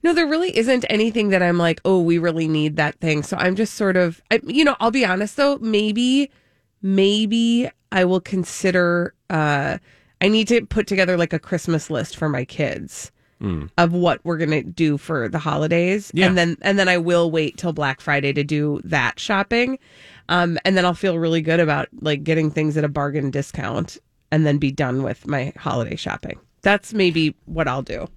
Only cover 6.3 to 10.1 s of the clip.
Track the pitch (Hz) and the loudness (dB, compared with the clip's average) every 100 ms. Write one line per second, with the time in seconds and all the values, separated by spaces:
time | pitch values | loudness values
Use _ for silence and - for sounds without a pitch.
6.3 | _ _ _ _ _ 190 196 196 208 214 | _ _ _ _ _ 0 4 4 4 2
7.3 | 233 233 233 254 _ _ 190 185 185 - | 2 2 2 0 _ _ 0 2 2 -2
8.3 | 190 170 - 190 180 175 175 175 _ _ | -4 -4 -2 0 2 2 0 -2 _ _
9.3 | 160 151 143 143 - _ _ _ | -2 0 0 -2 -6 _ _ _